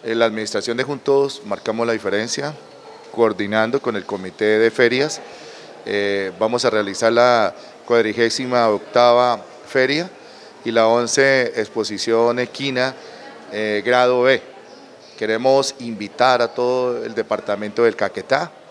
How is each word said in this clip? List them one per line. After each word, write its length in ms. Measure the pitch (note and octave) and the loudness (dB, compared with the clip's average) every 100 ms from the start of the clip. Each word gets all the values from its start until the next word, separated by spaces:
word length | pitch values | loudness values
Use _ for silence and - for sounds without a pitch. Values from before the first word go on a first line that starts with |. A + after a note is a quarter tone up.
En 160 | A#2 A2+ | -4 0
la 60 | A2+ | 0
administración 500 | A2 G#2 G#2 A#2+ A#2 | 0 -6 -6 -4 -4
de 80 | |
Juntos 580 | C3+ C#3 - C#3 C#3 - | -4 -4 0 2 0 -4
marcamos 400 | G#2 G2 A2 A2 A#2 | -10 -8 -6 -2 -2
la 40 | |
diferencia, 600 | A2 G2+ G2+ A#2 - C#3+ D3+ - - - - - | -2 -2 -4 -4 -6 -8 -12 -20 -20 -20 -20 -14
coordinando 720 | - A2 G#2 G2+ A2 A2+ B2 | 0 0 0 -2 0 0 -2
con 140 | B2+ G#2 | -2 -6
el 100 | F2+ | -6
Comité 540 | G2+ F#2 - G#2+ G#2+ | -8 -8 -2 2 4
de 100 | A2+ | 2
Ferias. 500 | - A#2+ B2+ D3+ - - - - - - - | 4 2 2 -2 -4 -14 -20 -20 -20 -20 -16
Eh, 460 | - G2+ G2+ G2 F#2+ F2 | -6 -4 -2 -2 -6 -4
vamos 260 | A2 B2 | -2 0
a 60 | C3 | 0
realizar 420 | G#2+ G2+ F#2+ A2+ | 0 -2 0 2
la 400 | A#2 B2 A#2+ G2 - - - | 6 6 6 2 -4 -20 -20
cuadragésima 840 | - A#2+ A2 G#2 A#2 - B2+ B2 A2+ | 0 2 2 0 0 0 -2 2 2
octava 760 | G#2 - C3 B2 A#2+ B2 A2 - - - | 0 0 4 4 4 2 -2 -8 -20 -6
Feria 420 | C3+ C3 D3 F3+ - - - - - | -2 0 -2 -6 -14 -20 -20 -20 -10
y 60 | A#2+ | -2
la 160 | A2+ A2+ | 2 4
once 760 | A#2+ A#2 - C3+ C3+ A#2+ - | 2 2 2 4 4 0 -2
Exposición 760 | G#2+ A#2 G#2 G#2 - A2+ A#2 B2 | -4 -4 -4 -4 0 2 2 0
Equina, 560 | B2 - C#3 B2+ C3 C3 - - - - - | -6 -6 -4 -2 -2 -4 -18 -20 -20 -20 -12
eh, 320 | G#2+ G#2+ G#2 | -6 -2 -2
Grado 380 | G#2 B2 B2 B2+ | 0 2 4 4
B. 180 | B2+ C3 - - - - - - - - | 2 2 -2 -20 -20 -20 -20 -20 -20 -8
Queremos 560 | G#2+ A2+ C3 C3+ C3+ - | -4 0 2 2 0 -8
invitar 600 | A#2+ G#2+ G2+ - B2+ B2 | -12 -10 -12 0 2 2
a 40 | A#2 | 0
todo 580 | - B2 B2+ B2 A#2+ | -2 -2 0 -2 -4
el 80 | A2+ | -6
departamento 720 | A2+ G#2+ G#2+ - G2+ G#2 G#2 | -6 -4 -4 -4 -6 -4 2
del 140 | A#2 G#2+ | 2 2
Caquetá, 560 | G2 G2 - C3+ E3+ - - | -4 -4 -2 -2 -2 -12 -20